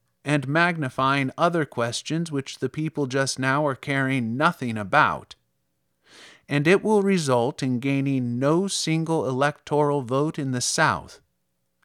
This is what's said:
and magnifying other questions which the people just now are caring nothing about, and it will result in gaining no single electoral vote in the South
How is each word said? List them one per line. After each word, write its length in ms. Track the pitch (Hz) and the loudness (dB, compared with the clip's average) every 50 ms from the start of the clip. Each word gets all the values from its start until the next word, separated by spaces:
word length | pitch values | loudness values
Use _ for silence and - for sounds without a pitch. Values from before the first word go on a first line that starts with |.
| _ _ _ _ - | _ _ _ _ -4
and 220 | 139 147 147 135 131 | -2 -2 -2 -2 0
magnifying 840 | 143 165 170 175 175 160 151 127 - - 131 135 139 143 135 131 - - | 0 2 2 2 0 -2 -6 -6 -4 -2 0 0 2 0 0 -2 -2 0
other 280 | 165 175 170 170 147 | 0 2 2 0 -2
questions 680 | - - - 117 120 117 - - - 151 165 170 160 | -2 -4 -4 -4 -4 -4 -6 -6 -4 -4 -4 -4 -4
which 280 | 147 139 131 - - - | -4 -6 -6 -6 -6 -6
the 100 | - 131 | -6 -6
people 380 | - 156 156 156 - - 143 127 | -4 -4 -6 -4 -4 -4 -4 -2
just 320 | 127 139 135 131 - - | 0 0 0 -2 -2 -2
now 260 | 131 131 135 147 151 | 0 0 0 2 0
are 100 | 143 131 | 0 -2
caring 600 | - - 147 139 139 135 131 135 135 120 110 117 | -4 -4 -4 -2 0 0 0 0 0 -2 -2 0
nothing 420 | 131 151 170 170 - 131 120 110 107 | 2 2 2 2 0 -4 -4 -4 -4
about, 580 | 104 92 131 151 143 101 78 67 - - - _ _ _ _ _ _ _ _ _ _ _ _ _ _ _ - - - - - - _ - | -2 2 4 4 4 4 2 -2 -8 -14 -20 _ _ _ _ _ _ _ _ _ _ _ _ _ _ _ -20 -20 -20 -20 -20 -20 _ -4
and 180 | 139 147 143 160 | -2 2 4 4
it 160 | 190 202 - | 4 4 4
will 180 | 208 220 208 | 2 2 2
result 640 | 196 196 196 180 156 135 127 120 117 131 151 - 139 | 4 4 2 2 2 2 2 2 2 0 -2 -2 -2
in 160 | 131 127 120 | -2 -2 0
gaining 580 | 120 139 139 139 139 139 135 131 123 120 120 120 | 0 0 0 0 0 0 0 0 -2 -2 -2 0
no 300 | 135 143 160 175 196 190 | 2 2 2 2 0 0
single 580 | - - - 160 160 160 160 156 165 160 104 | -2 -4 -2 0 0 0 0 0 -2 -2 -2
electoral 760 | 127 131 127 139 147 151 - _ - 151 143 151 143 143 143 | -2 0 0 0 0 -2 -4 _ -2 0 0 2 2 0 -2
vote 360 | 127 113 127 135 147 160 156 - | -2 -2 0 0 0 0 -2 -4
in 140 | 143 135 | -4 -4
the 100 | 127 123 | -4 -2
South 600 | - - - - 160 143 101 76 71 - - - _ _ _ _ _ _ _ _ _ _ _ _ _ | -2 -2 0 2 2 2 0 0 -4 -10 -18 -20 _ _ _ _ _ _ _ _ _ _ _ _ _